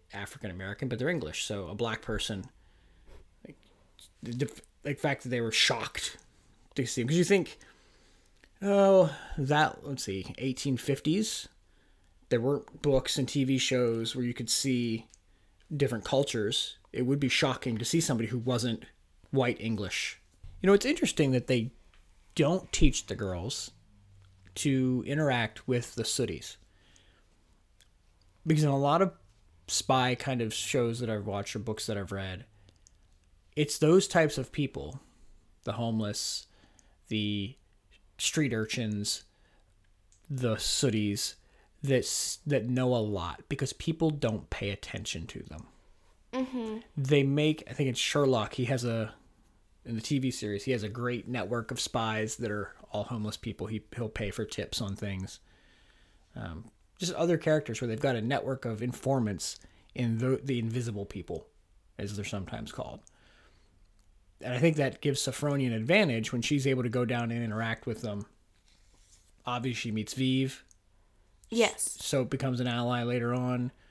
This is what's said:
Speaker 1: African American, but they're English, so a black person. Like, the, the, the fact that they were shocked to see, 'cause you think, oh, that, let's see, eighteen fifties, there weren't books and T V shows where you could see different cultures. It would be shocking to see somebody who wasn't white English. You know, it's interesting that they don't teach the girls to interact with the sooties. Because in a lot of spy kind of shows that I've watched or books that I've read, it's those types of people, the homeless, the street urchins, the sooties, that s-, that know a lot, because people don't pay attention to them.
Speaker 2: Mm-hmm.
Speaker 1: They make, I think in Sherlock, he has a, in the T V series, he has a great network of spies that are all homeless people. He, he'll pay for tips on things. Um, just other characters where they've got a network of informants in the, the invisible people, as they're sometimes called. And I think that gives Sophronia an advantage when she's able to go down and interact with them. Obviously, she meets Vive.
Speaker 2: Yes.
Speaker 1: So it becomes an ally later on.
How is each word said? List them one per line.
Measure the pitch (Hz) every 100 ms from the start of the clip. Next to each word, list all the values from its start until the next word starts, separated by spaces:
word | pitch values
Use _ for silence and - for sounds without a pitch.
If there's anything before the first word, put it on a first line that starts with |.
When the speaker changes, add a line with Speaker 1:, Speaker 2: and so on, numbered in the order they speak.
| -
Speaker 1:
African | 98 104 - 104
American, | 90 95 104 127
but | -
they're | 139
English, | 170 76 -
so | - 101 87
a |
black | 101 117 110
person. | - 107 - 101 101 - _ _ _ - - - - _ -
Like, | - _ _ _ - - _
the, | -
the, | 123 143 - - _
the | 147
fact | 139 147 135
that | 123
they | 123
were | 117
shocked | 113 - 120 - - - - - _ _ _ _
to | - 120
see, | -
'cause | 120 170
you |
think, | 170 196 156 - - - _ _ _ _ _ _ - _
oh, | 196 202 196 190 165 - - -
that, | 135 147 151 -
let's | - 131
see, | - 95 - -
eighteen | 135 127 143 123
fifties, | - 139 151 185 214 - - _ _ _ _ _ _ _ -
there | 120
weren't | 127 143 - 160
books | 147 131 - -
and | 127
T | 143
V | 131 131
shows | - 127 120 113 117
where | 131
you | 120
could | 120 113
see | - 139 123 120 113 - - _ _ _ _ - 147
different | 131 113
cultures. | - 135 143 117 104 - - - _
It | -
would | 123 143
be | 131
shocking | - 139 123 131 110
to |
see | 123 170
somebody | - 117 110
who | 123
wasn't | 120 120 120 113 - - _ _ -
white | 135 123 -
English. | 110 107 95 - - - _ _ - -
You | 185
know, |
it's | 202 262
interesting | 339 240 - 143
that | 127 -
they | 123 117 - - - - _ - -
don't | 147 180 -
teach | - 147 - -
the | 101
girls | 95 87 107 - - - - - - - - - - -
to | 147 131 131 127 -
interact | 143 147 120 110 - -
with | 120 -
the | -
sooties. | 110 - 107 73 - - - _ _ - _ _ _ _ _ _ _ _ _ _ _ _ _ _ 160
Because | 151
in | 147
a | 139
lot | 143 165
of | 190 - - _ - - -
spy | - - 131 127
kind | 123 - 127
of | 110
shows | - - 131 117 117
that | 117
I've | 107 104
watched | 101 101 107
or |
books | 113 104 -
that | 101
I've | 90
read, | 98 95 92 - - - _ _ _ _ _ _ _ _ -
it's | 147 -
those | 156 185 -
types | 170 156 139
of | 131
people, | - 135 - 73 139 - _ - - _ _
the | -
homeless, | 110 117 110 104 101 - - - - - _ _ _ -
the | 107 104 104 101 - _ _ _ - _ -
street | - 160 143
urchins, | 113 110 127 110 104 101 - - _ _ _ _ _ _ _ _ _ -
the | 135 120 110
sooties, | - - 135 110 104 101 - - _ _ _ _
that | 135 127
s-, | - - - - 151
that | 135 117
know | 123 127
a | 120
lot, | 107 98 85 - -
because | 135 135
people | - - 160 160
don't | 143 113 110 -
pay | - 98
attention | 98 - 101 107 82 82
to | -
them. | - 78 - - - - _ _ _
Speaker 2:
Mm-hmm. | 254 254 254 220 220 - -
Speaker 1:
They | 131 143
make, | 139 143 156 151 -
I |
think | - 135
in |
Sherlock, | 120 - 147 135 120 104
he | - 123
has | 131
a, | 120 113 107 - - _ _ _ _ _
in | 120 110
the |
T | - 143
V | 131
series, | - 107 101
he | 127
has | 120
a | 101
great | 110 123 120 -
network | 120 98 117 113
of | 120
spies | - 120 113 110 110 -
that | 113
are | 104 98 - -
all | 104
homeless | 101 117 107 -
people. | 110 - 98
He, | 107 - -
he'll | 110
pay | - 104
for | 104
tips | 107 - 107 -
on | 101
things. | 98 104 95 95 - _ _ _ _ _ _ _ _ _ -
Um, | 101 82 113 _ _ -
just | 175
other | - 170 165
characters | 156 156 151 110
where | 120
they've | 110
got | 139
a | 120
network | 113 139 131 131 117
of | 107
informants | 123 - 127 135 107 90 - - - - _
in | - 120 113
the, | 127 131
the | 131 123
invisible | 113 123 117 101 98
people, | 98 85 82 - _ _ _ _ -
as | 104
they're | 101
sometimes | 98 101 95 113 110
called. | - - - - _ - - - _ _ _ _ _ _ _ _ -
And | 123
I | 123
think | 165 151
that | 135 -
gives | 147 131
Sophronia | - - 147 139 127
an |
advantage | 113 113 196 180 113 110
when | 123
she's | - 147 135
able | 127
to | 120
go | 123
down | 120 120 117
and | 117
interact | 117 107 113 113 123
with | 110
them. | 113 101 - _ _ _ _ _ _ _ _ - _ _ 123
Obviously, | 123 127 117
she | 117
meets | 110 107
Vive. | 131 131 131 135 - - _ _ _ _ _ _ _ -
Speaker 2:
Yes. | 226 214 - - -
Speaker 1:
So | - 139
it | 120
becomes | 131 135 123
an | 123
ally | 120 120 123
later | 120 123 120
on. | 123 123 123 123 - -